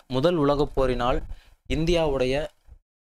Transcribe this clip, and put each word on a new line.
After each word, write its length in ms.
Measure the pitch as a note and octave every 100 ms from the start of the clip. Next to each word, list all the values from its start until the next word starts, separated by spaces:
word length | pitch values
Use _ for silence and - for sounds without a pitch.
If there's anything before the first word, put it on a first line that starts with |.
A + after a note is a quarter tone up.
| -
முதல் 280 | B2+ D#3+ F3
உலகப் 360 | C#3 C#3+ C#3+ -
போரினால் 460 | B2+ B2 A#2+ - - - - _ -
இந்தியாவுடைய 800 | C#3 E3 E3+ D#3 C3+ B2+ C3+ D3+ _ - - _ _